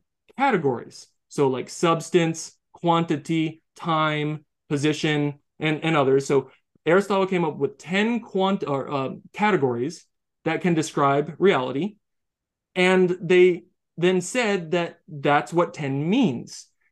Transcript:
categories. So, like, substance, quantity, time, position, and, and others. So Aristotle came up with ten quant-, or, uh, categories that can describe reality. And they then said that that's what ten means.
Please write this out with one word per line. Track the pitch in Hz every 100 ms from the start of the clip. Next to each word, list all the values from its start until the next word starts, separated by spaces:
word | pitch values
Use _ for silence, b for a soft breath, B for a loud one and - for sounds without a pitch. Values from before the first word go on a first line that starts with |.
| _ _ _ -
categories. | 277 196 139 117 - - - _ _
So, | - 139
like, | 127 -
substance, | - 170 165 - 180 165 165 - _ _
quantity, | - 170 165 170 147 - 160 160 160 _ -
time, | 170 156 156 151 151 151 _ _ -
position, | 143 151 151 160 151 147 139 _ -
and, | 156 151
and | 160 156
others. | 131 135 139
So | 139 135 B _ _ 151
Aristotle | 185 202 196 190
came | 185
up | 160 139
with | 139 -
ten | 151 190 226 233
quant-, | - 190 190 196 202
or, | 139 -
uh, | 139 131 - -
categories | - 208 180 131 120 139 175 _ _ _ _ 160
that | 170
can | 180 160
describe | 147 165 139 139 151 151
reality. | 190 147 127 131 208 - _ _ _ _ _ _ _ 185
And | 185 185 180 180
they | 170 180 180 170 - _ _ -
then | 175 185
said | 175 254 220 196 160
that | 175 170 - -
that's | 147 147 147 143
what | 170 170
ten | - 139 139 160
means. | 247 196 117 - - - _ _